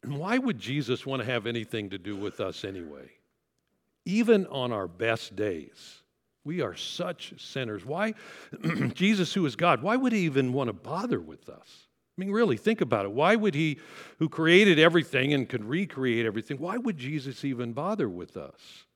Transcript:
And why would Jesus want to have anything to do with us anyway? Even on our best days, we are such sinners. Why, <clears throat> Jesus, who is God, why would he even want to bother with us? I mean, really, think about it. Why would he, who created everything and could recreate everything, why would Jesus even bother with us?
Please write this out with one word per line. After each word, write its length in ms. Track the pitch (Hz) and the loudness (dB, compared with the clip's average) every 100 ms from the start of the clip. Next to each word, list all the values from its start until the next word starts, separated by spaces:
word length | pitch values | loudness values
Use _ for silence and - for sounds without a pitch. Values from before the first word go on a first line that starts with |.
And 160 | 120 139 | -8 -6
why 180 | 175 247 | 0 0
would 220 | 262 143 | 0 -4
Jesus 480 | 98 139 123 123 - | -2 -4 0 -2 -2
want 140 | 135 | -4
to 40 | 117 | 0
have 220 | 123 107 | -2 -2
anything 420 | 117 110 113 104 | -4 -4 -4 -4
to 80 | 95 | -8
do 180 | 92 101 | -8 -6
with 240 | 101 - | -6 -4
us 240 | 98 87 | -6 -4
anyway? 460 | 104 95 82 71 65 _ _ _ _ _ _ _ _ _ - | -8 -8 -12 -14 -18 _ _ _ _ _ _ _ _ _ -2
Even 400 | 202 233 220 185 | 0 6 4 4
on 260 | 135 123 | -4 -2
our 160 | 110 95 | -2 -4
best 480 | 87 113 110 - 98 | -2 0 0 -4 -4
days, 680 | 107 82 - - - - _ _ _ _ - | -2 -2 -8 -18 -20 -20 _ _ _ _ -8
we 160 | 175 | -4
are 140 | 120 90 | -4 -4
such 580 | - - 180 170 - - | -10 -8 -8 -8 -14 -18
sinners. 400 | - 139 120 104 | -12 -8 -6 -8
Why, 300 | 98 160 220 214 - - - | -8 -4 -4 -4 -14 -20 -18
<clears throat> 400 | - 160 165 135 | -6 -4 0 -2
Jesus, 400 | - 190 214 175 | 2 4 4 2
who 120 | - 160 | 2 0
is 80 | 120 | 2
God, 260 | 175 135 | 2 2
why 140 | 156 240 | 2 2
would 160 | 262 | 2
he 60 | 226 | 2
even 340 | 170 135 131 | 2 2 2
want 140 | 127 127 | 0 -2
to 60 | |
bother 460 | 104 113 165 233 120 | -4 -8 -6 -2 -4
with 300 | 80 - - | -4 -18 -20
us? 380 | - - - _ _ _ - | -20 -20 -20 _ _ _ -8
I 40 | |
mean, 100 | 190 | -2
really, 260 | 202 226 120 | 2 2 2
think 220 | - 220 | 2 0
about 260 | 151 113 98 | 2 0 0
it. 60 | |
Why 240 | 110 160 226 | 2 4 4
would 200 | 208 143 | 2 0
he, 240 | 160 139 - - - - | -2 -2 -10 -20 -20 -4
who 100 | 160 | -4
created 500 | - 160 180 214 156 | 2 6 8 8 8
everything 540 | 160 170 - 135 135 | 8 6 2 0 2
and 160 | 147 120 | 2 0
could 160 | 123 107 | -4 -4
recreate 600 | 156 190 - 131 117 113 | -4 -4 -2 0 2 0
everything, 320 | 104 107 135 | -2 -6 -8
why 200 | 165 226 | -4 -4
would 200 | 240 165 | -2 -4
Jesus 460 | 127 151 131 123 | -4 -6 -6 -6
even 300 | 143 123 120 | -4 -4 -4
bother 340 | 117 165 208 127 | -4 -4 -2 -2
with 300 | 87 87 - | -4 -10 -12
us? 480 | 71 - - - - | -14 -16 -20 -20 -20